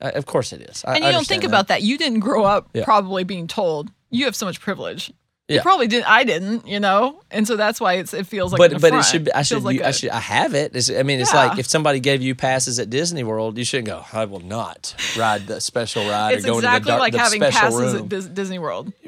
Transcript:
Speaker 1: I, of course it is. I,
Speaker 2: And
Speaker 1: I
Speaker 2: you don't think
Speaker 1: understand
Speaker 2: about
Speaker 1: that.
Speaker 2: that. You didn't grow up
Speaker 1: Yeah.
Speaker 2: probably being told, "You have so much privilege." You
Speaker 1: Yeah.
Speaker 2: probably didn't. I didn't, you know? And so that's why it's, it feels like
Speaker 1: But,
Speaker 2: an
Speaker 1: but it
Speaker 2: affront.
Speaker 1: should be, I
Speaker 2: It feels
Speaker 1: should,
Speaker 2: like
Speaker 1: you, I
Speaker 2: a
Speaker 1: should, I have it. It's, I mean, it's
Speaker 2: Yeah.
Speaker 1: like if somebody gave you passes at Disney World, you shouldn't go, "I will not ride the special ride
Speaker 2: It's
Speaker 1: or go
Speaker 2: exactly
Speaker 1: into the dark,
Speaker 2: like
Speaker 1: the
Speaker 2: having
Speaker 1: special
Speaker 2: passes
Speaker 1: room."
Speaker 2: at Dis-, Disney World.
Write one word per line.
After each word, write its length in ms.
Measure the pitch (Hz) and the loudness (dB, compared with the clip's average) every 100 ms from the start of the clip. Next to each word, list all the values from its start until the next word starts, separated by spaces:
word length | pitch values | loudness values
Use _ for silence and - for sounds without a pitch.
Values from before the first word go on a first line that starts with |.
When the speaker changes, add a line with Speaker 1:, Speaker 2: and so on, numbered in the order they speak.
Speaker 1:
I, 100 | 139 | -6
of 160 | - - | -6 -2
course 260 | 147 123 | -2 -4
it 100 | 69 | -8
is. 220 | - - | -16 -10
I, 120 | - 311 | -4 0
Speaker 2:
And 80 | |
Speaker 1:
I 40 | - | 2
Speaker 2:
you 40 | |
don't 140 | 330 - | 2 0
think 180 | 381 | -2
Speaker 1:
understand 0 | |
Speaker 2:
about 240 | 349 208 196 | 2 2 2
Speaker 1:
that. 120 | 185 | 0
Speaker 2:
that. 20 | 208 | 0
You 120 | 285 | 0
didn't 220 | 311 220 | 0 0
grow 240 | 202 220 | 0 2
up 240 | 196 202 - | 4 2 0
Speaker 1:
Yeah. 100 | 117 | -2
Speaker 2:
probably 400 | - 208 190 190 | 2 2 2 -2
being 220 | 185 185 170 | -4 -6 -6
told, 440 | - 180 151 156 - _ | -2 0 -2 -6 -14 _
"You 140 | 240 | -2
have 100 | 269 - | -2 -2
so 80 | 196 | -6
much 140 | - | -6
privilege." 520 | - 185 85 135 - - _ _ - | -6 -6 -6 -8 -12 -16 _ _ -2
You 80 | 147 | 0
Speaker 1:
Yeah. 60 | |
Speaker 2:
probably 240 | 349 370 233 | 2 2 2
didn't. 240 | 240 - | 0 4
I 140 | 220 | 4
didn't, 420 | 254 165 190 226 - | 4 0 -2 -6 -6
you 140 | 202 | -2
know? 400 | 202 196 254 302 - | 2 2 2 -2 -6
And 160 | 220 214 | -2 0
so 80 | 208 | 0
that's 240 | 208 - | 0 0
why 120 | 202 | 0
it's, 180 | 185 170 | 0 -2
it 140 | 170 185 | -8 -6
feels 240 | 208 185 | -4 0
like 60 | 180 | 6
Speaker 1:
But, 140 | 170 | 6
Speaker 2:
an 80 | 147 | 8
Speaker 1:
but 60 | 160 | 6
it 0 | |
Speaker 2:
affront. 180 | - - | 6 2
Speaker 1:
should 180 | 165 151 | 2 0
be, 60 | |
I 80 | 139 | 0
Speaker 2:
It 40 | |
feels 20 | 143 | 0
Speaker 1:
should, 160 | 151 | 0
Speaker 2:
like 140 | - 131 | 0 0
Speaker 1:
you, 80 | |
I 40 | 139 | 0
Speaker 2:
a 20 | |
Speaker 1:
should, 180 | - 127 | -2 -4
I 80 | 113 | -6
have 360 | - 113 285 | -2 0 0
it. 200 | 143 - | 0 -2
It's, 160 | 127 120 | -2 -2
I 140 | 107 | 0
mean, 160 | 135 131 | 0 0
it's 120 | 123 | 4
Speaker 2:
Yeah. 140 | 147 127 | 4 4
Speaker 1:
like 120 | 175 | 2
if 60 | 120 | 0
somebody 320 | 160 151 139 | 0 2 0
gave 200 | 135 135 | 0 0
you 140 | 131 | -2
passes 460 | 127 131 131 127 120 | -2 0 0 -2 -4
at 100 | 107 | -4
Disney 320 | 131 175 165 | -4 -2 -4
World, 340 | 113 110 110 110 | -4 -4 -4 -4
you 80 | |
shouldn't 220 | 120 135 110 | -4 -4 -4
go, 180 | 80 - | -10 -8
"I 120 | 110 | -6
will 160 | 107 98 | -6 -8
not 540 | 90 113 92 - - - - 113 | -10 -8 -8 -10 -12 -8 -6 -2
ride 300 | 113 104 101 | 0 0 -4
the 140 | 107 | -8
special 420 | - 120 113 117 104 | -6 -4 -4 -2 -2
ride 260 | 104 107 | 0 0
Speaker 2:
It's 100 | 123 | 0
Speaker 1:
or 40 | 101 | 0
go 80 | 117 | 0
Speaker 2:
exactly 180 | 240 247 | 2 2
Speaker 1:
into 60 | 107 | 2
the 40 | |
dark, 100 | - | 2
Speaker 2:
like 120 | 220 | 2
Speaker 1:
the 60 | 233 | 2
Speaker 2:
having 200 | 233 214 | 2 2
Speaker 1:
special 200 | 139 - | 2 4
Speaker 2:
passes 340 | - 120 - | 2 2 0
Speaker 1:
room." 80 | 113 | -2
Speaker 2:
at 60 | 107 | -4
Dis-, 180 | 190 190 | -6 -6
Disney 320 | 190 190 185 | -8 -6 -6
World. 340 | 156 92 175 - | -6 -8 -10 -16